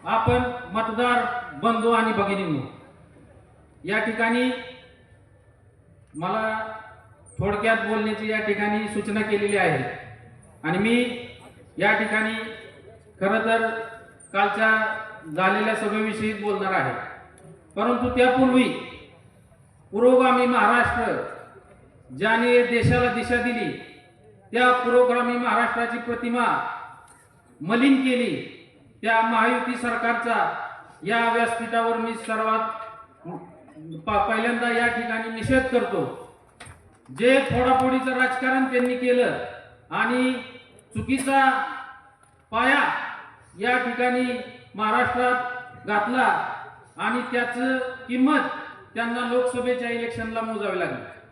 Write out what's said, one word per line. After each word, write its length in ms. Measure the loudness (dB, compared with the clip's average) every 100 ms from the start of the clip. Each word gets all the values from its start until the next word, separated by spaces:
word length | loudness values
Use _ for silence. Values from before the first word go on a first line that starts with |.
| 0
आपण 360 | 0 2 2 0 -6 -6
मतदार 500 | -4 -4 0 2 2 0 -6 -8 -2
बंधू 300 | 0 2 2
आणि 200 | 2 2
भगिनींनो, 460 | 0 0 -2 -2 -4 -6 -14 -20 -20 -20 -20 -20 -20 -20 -20 -20 -14
या 160 | -4 -2
ठिकाणी 500 | 0 0 2 2 0 -2 -10 -18 -20 -20 -20 -20 _ _ _ _ _ _ _ -20 _ -8
मला 340 | -2 0 0 -2 -6 -10 -16 -20 -20 -20 -20 -2
थोडक्यात 380 | 0 2 2 2 2
बोलण्याची 420 | 0 0 -2 -2
या 100 | -2
ठिकाणी 480 | 0 0 0 0 -2
सूचना 340 | -4 -2 -2
केलेली 360 | 0 0 0 2
आहे 260 | 2 0 -4 -8 -14 -20 -20 -20 -20 -10
आणि 140 | -4 0
मी 200 | 2 2 0 -4 -12 -16 -20 -20 -18 -2
या 140 | 2 2
ठिकाणी 360 | 0 0 -2 -4 -8 -12 -16 -20 -20 -20 -20 -4
खरं 260 | 0 0 2
तर 220 | 2 0 -4 -8 -14 -20 -20 -6
कालच्या 360 | 0 0 2 2 4 2 -4 -10 -14 -8
झालेल्या 480 | 0 2 2 0 0
सभेविषयी 580 | 0 0 -2 -2 -4
बोलणार 400 | -2 -4 -2 0
आहे, 200 | 0 0 -4 -8 -14 -20 -20 -20 -20 -12 -2
परंतु 400 | 0 0 0 4
त्यापूर्वी 460 | 4 6 4 4 2 -2 -10 -16 -20 -20 -20 -20 -20 _ -20 _ -8
पुरोगामी 520 | 4 6 6 6 4 4
महाराष्ट्र 680 | 4 4 4 2 0 -2 -2 -6 -12 -18 -20 -20 -20 -20 -20 -18
ज्याने 520 | -4 0 2 6 6 4
देशाला 460 | 2 4 4 2
दिशा 280 | 0 0 0
दिली, 280 | 0 -2 -4 -6 -14 -20 -20 _ -20 -20 -6
त्या 180 | 2 4
पुरोगामी 640 | 4 4 4 6 4 0 0
महाराष्ट्राची 600 | 0 0 0 -2 -4 -4
प्रतिमा 460 | -6 -4 -2 0 2 0 -4 -10 -14 -20 -20 -20 _ _ _ -12
मलिन 400 | -2 4 6 4
केली, 480 | 4 0 0 -4 -8 -16 -20 -20 -20 -6
त्या 180 | 0 2
महायुती 540 | 4 2 2 0 -2 -4
सरकारचा 580 | -4 -2 -2 -2 0 0 0 -4 -10 -14 -20 -12
या 140 | -2 0 2
व्यासपीठावर 640 | 2 0 -2 -2 0 0 0
मी 160 | -2 -6
सर्वात 1120 | -6 -2 0 0 -2 -8 -12 -16 -20 -18 -14
प-, 1000 | -14 -14 -20 -20 -18 -14 -10 0 0 2
पहिल्यांदा 400 | 0 0 0 0
या 160 | 2 0
ठिकाणी 420 | 0 -4 -4 -4
निषेध 340 | -6 2 2 2
करतो. 360 | 0 0 -2 -4 -8 -18 -20 _ _ -20 -20 -20 _ -20
जे 280 | 2 4 4 4
फोडाफोडीचं 680 | 2 4 4 4 2 0 0
राजकारण 460 | 0 0 0 2 2
त्यांनी 300 | 2 2 0
केलं 400 | 2 4 2 0 -8 -12 -20 -20 -8
आणि 420 | -2 0 2 0 -2 -8 -18 -20 -20 _
चुकीचा 560 | -8 -2 -2 2 4 4 2 -4 -8 -14 -18 -20 _ _ _ _
पाया 300 | 0 2 2 2 -2 -8 -12 -18 -20 -20 -6
या 180 | 0 0
ठिकाणी 420 | 0 -2 0 0 -2 -4 -8 -16 -18 -4
महाराष्ट्रात 1120 | 0 0 0 2 2 0 -2 -8 -12 -14 -2
घातला 400 | -2 0 2 2 0 -2 -8 -12 -20 -20 -6
आणि 240 | -4 -2 -2
त्याचं 460 | -2 -2 -2 -2 -2 -4 -8 -6
किंमत 400 | 2 4 4 0 -6 -12 -16 -12 -6
त्यांना 320 | -4 -4 0
लोकसभेच्या 600 | 0 0 -2 -2 -2 -2
इलेक्शनला 520 | -4 -4 -6 -6 -4
मोजावी 380 | -4 -4 -4 -2
लागली. 240 | -4 -6 -12 -18 -20